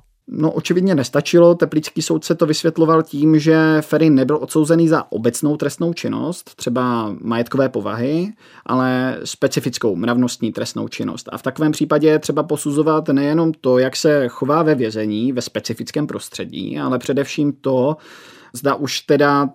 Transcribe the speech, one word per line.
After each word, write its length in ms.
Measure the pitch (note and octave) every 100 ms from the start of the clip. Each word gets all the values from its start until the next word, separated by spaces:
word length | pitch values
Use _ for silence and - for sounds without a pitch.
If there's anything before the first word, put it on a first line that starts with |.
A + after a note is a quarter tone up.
| _ _ -
No, 200 | - D3+
očividně 420 | - - F3 F#3+
nestačilo. 600 | F3 B2 D3 D#3 F3 E3+
Teplický 480 | E3+ D#3 D#3 D#3 -
soudce 320 | D3+ D#3+ -
to 120 | D#3+ D#3+
vysvětloval 560 | D#3 E3 D#3+ D#3+ D#3+
tím, 360 | D#3+ C#3+ D3+ D#3
že 380 | D3+ D#3+ D#3+ D#3
Ferry 300 | D3+ D3+ D#3+
nebyl 280 | C#3 C3 D3+
odsouzený 480 | C3+ D#3+ D3+ E3 E3
za 240 | D#3 -
obecnou 440 | - A#2 - D3 D3
trestnou 360 | C#3+ - E3+
činnost, 640 | E3 - G#2+ C3 F3 - -
třeba 580 | - A#2+ B2+ A#2+ A2 F#2+
majetkové 480 | G#2+ A#2 A#2+ C3 C3
povahy, 640 | A#2 G2+ A2 B2 D#3 F#3+ - - - -
ale 520 | B2+ B2+ B2+ C3 -
specifickou 720 | - - C3+ - C3 B2 A#2 F2+
mravnostní 560 | A2+ A#2+ B2 - A#2
trestnou 360 | G#2+ A2+ - A2
činnost. 400 | - G#2+ - -
A 60 | -
v 40 |
takovém 300 | - C3 D#3
případě 360 | D3 D3+ D3+ D#3
je 100 | D#3
třeba 240 | - D3
posuzovat 640 | D3 D3 D3+ C#3+ D#3 D#3 D#3
nejenom 440 | C#3 C#3+ D#3+ E3 D#3
to, 180 | C3 B2+
jak 180 | C3 -
se 320 | D#3+ D3 B2
chová 340 | - B2 D3+
ve 120 | D#3
vězení, 580 | C#3+ A2+ A2 G#2+ G#2 B2
ve 100 | B2
specifickém 640 | - G#2+ - A2 A#2 - D3
prostředí, 720 | A2 - - F#2 - F#2+ D3
ale 200 | C#3 B2+
především 540 | - C3+ C#3 - D3
to, 440 | C#3 C#3 B2+ B2+ D#3 - - - - -
zda 220 | - C#3
už 260 | C3+ C#3 -
teda 500 | - C#3+ C#3+ C#3+ C#3